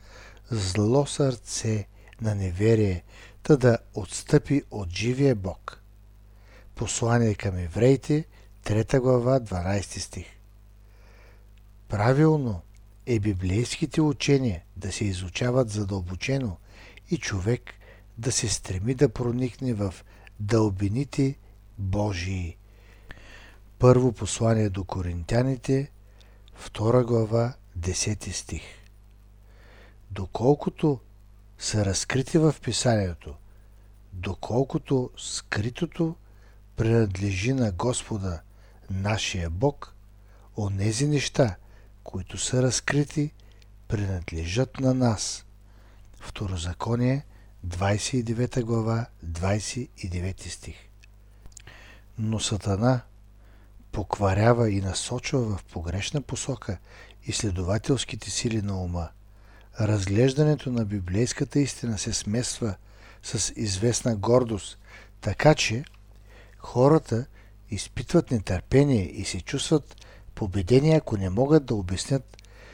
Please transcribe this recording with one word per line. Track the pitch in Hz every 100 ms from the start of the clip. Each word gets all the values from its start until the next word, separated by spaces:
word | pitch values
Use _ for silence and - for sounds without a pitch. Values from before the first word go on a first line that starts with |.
| - - - - -
зло | 113 95 104 104 135 139
сърце | - 139 120 - - 113 107 - - - -
на | 110 104
неверие, | 95 87 107 110 101 90 - - - -
та | - 143
да | 127 117 -
отстъпи | 110 92 - - 147 - 143 -
от | 107 87
живия | 87 110 127 139 107
Бог.“ | 92 - - - - - - - - - - - - -
Послание | 107 - 117 120 113 101
към | 101 90
евреите, | 87 104 123 135 - 151 165 - - -
трета | - 107 113 135
глава, | 127 127 120 135
дванайсти | 113 90 90 101 - -
стих. | - 90 - - - - - - - - - - - - - - - - -
Правилно | 101 110 135 160 156 123 90 - - - - -
е | 117
библейските | 107 92 92 98 120 - 151 -
учения | 151 139 - 139 123 82 - -
да | 101
се | - 104
изучават | 90 92 - 123 127 117
задълбочено | 104 98 98 87 90 - 135 120 85 - - - - -
и | 170
човек | - 101 98 123 - - - - - -
да | 127
се | - 110
стреми | - - 92 110 131
да | 139
проникне | - 120 120 127 - 131
в | 107 98 - - - - -
дълбините | 104 117 110 95 101 117 143 - 135 143 - - - -
Божии. | 95 104 104 90 90 95 85 - - - - - - - - - - - - -
Първо | 127 123 127
послание | 107 101 - 113 113 107
до | 95
Коринтяните, | 90 92 87 87 82 117 131 131 - 135 139 - - - - - - -
втора | - - 107 123
глава, | 120 117 110 117 120 - - 92
десети | 87 90 110 104 -
стих. | - - 80 - - - - - - - - - - - - - - -
Доколкото | 101 98 - 123 147 - - 156 135 - - - - - -
са | - 107 98
разкрити | 92 - 127 131 165
в | 156 -
Писанието, | - 107 127 110 92 82 - 73 - - - - - - -
доколкото | 92 98 - - 113 139 156 - 135 123 -
скритото | - - - - 113 - 165 - 165 170 - - - - - -
принадлежи | 113 117 107 92 101 92 113
на | 135 113
Господа, | 87 123 120 - 110 95 82 - - - - -
нашия | 95 101 107 - 95 82
Бог, | 87 139 - - - - - - - - -
онези | 101 98 104 113 147
неща, | 143 - - 123 90 - - - -
които | - 92 - 98
са | - 127
разкрити, | 127 - - 143 143 151 147 - - - - - -
принадлежат | 107 98 92 82 82 85 107 127 -
на | 131
нас. | 131 123 107 - - - - - - - - - -
Второзаконие, | - - 101 90 87 87 117 120 123 139 - - - -
двайсет | 90 87 98 104 -
и | 127
девета | 113 113 123 131
глава, | 113 113 110 113 117 -
двайсет | 82 82 92 107 - 123 123 -
и | 92
девети | 87 92 92 87
стих. | - - - - - - - - - - - - - - - - -
Но | 110 107
Сатана | - 104 104 98 120 127 - - - - - - - - -
покварява | - 95 - 101 92 113 120 110
и | 98
насочва | 95 90 - 123 - 139
в | 113 95
погрешна | - - 82 92 - 147
посока | - 123 - 127 - 95 - - - -
изследователските | - - 107 90 87 107 - 127 - 110 -
сили | - 120 113
на | 101 95
ума. | 90 87 82 - - - - - - -
Разглеждането | 107 107 95 101 135 131 151 147 131
на | 120 104
библейската | 104 90 98 123 - 139 143
истина | 139 - 117 107
се | -
смесва | 107 104 113 120 - 117 95 - - - -
с | - 113 - -
известна | 107 95 120 110 123 107
гордост, | 104 123 120 104 - - - - - -
така | 110 - 151 151
че | - 117 156 - - - - - - -
хората | - 120 135 156 - 113 131 - - - -
изпитват | 101 - - - 170 -
нетърпение | 120 - 90 - 131 147 120
и | 87 - 95
се | 90
чувстват | - 139 - 156 - - - - - -
победени, | 107 98 95 127 156
ако | 160 - 104
не | 92
могат | 98 135 156 127
да | 110
обяснят | 92 95 - 135 - - - - -